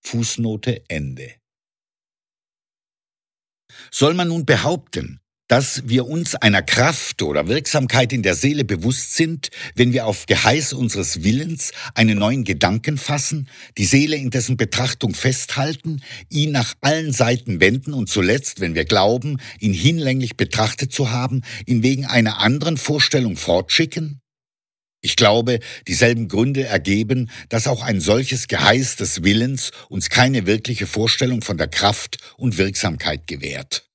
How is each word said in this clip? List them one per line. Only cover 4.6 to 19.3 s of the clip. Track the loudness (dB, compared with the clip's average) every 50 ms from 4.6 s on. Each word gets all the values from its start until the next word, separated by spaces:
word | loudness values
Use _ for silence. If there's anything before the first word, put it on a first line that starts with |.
| 2 0 -2 -2 -6 _ -10 -8 -8 -10 -14 -18 _ _ _ _ _ _
dass | 2 2 2 0 -4 -6 -4 0
wir | 0 0 0
uns | 0 -4 -4 -4 -4 -4
einer | 2 2 2 2 2 2
Kraft | 0 2 2 2 2 0 -2 -4 -6 -6 -4 -4
oder | -2 0 0 0 0
Wirksamkeit | -2 -2 -2 0 0 0 0 2 2 2 2 2 0
in | 0 0
der | 0 0
Seele | 2 2 0 2 0 0
bewusst | -2 -2 0 0 0 0 0 -4 -4 0
sind, | 0 0 0 0 -6 -8 -12 -12 -12 -16 -12 2
wenn | 2 4 4 4
wir | 2 0
auf | 0 -2 -4 0
Geheiß | 0 0 2 4 2 2 2 0 -2 -4
unseres | -2 -2 -2 -2 -2 -4 -4 -4 0 0
Willens | 2 2 2 -2 -4 -6 -6 -6 -8 -8 -10 -14 -8 0
einen | 2 4 4 4 4
neuen | 2 2 2 0 0
Gedanken | -2 0 0 2 2 2 0 -2 -2 -4 -4
fassen, | -2 -2 -2 -2 -2 -4 -4 -6 -8 -10 -14 -20 -20 -18 _ -2
die | 0
Seele | 4 4 4 4 4 0
in | -2 -2 -2
dessen | -2 -2 0 0 0 0
Betrachtung | 0 -2 0 -2 -2 -2 -4 -2 -4 -4 -4
festhalten, | 0 0 0 0 0 -4 -6 -4 -2 -2 -2 -4 -6 _ -6 -6 -6 -8 -12 -18 -18 -16 _
ihn | -2 0 0 2 2
nach | 0 0 -2 -4 _ 0
allen | 2 2 2 0 -2 0
Seiten | 2 2 2 2 0 0 -4 0 2
wenden | 4 4 4 2 -2 -4 -4
und | -4 -4 -2
zuletzt, | 0 0 2 2 2 0 0 -6 -6 -4
wenn | -4 -2 -2
wir | -2 0
glauben, | 2 2 4 4 4 2 2 -2 -4